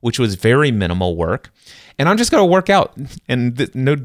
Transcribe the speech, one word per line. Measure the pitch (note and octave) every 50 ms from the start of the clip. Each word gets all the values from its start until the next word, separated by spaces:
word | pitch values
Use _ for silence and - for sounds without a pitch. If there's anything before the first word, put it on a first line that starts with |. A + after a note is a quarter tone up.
which | - A#2 - -
was | B2 G#2+ F#2+
very | F#2 - A2 B2 C#3+ D3+ C#3
minimal | A2+ G#2 F#2+ E2+ F2 F#2 F#2 F2+ E2
work. | E2+ E2 E2 G#2+ - - - _ _ _ - - - - - _
"And | - C#3+ E3+
I'm | G#3
just | A3 A#3+ -
gonna | E4 G#3+ G3
work | E3+ F#3 F#3+ F#3 -
out." | G3 F#3+ - - - - D3 - - - -
And | - B2+ B2 A#2+ B2 A#2+
th-, | B2+ B2+ - -
no, | B2+ C3 C#3 D3 C#3+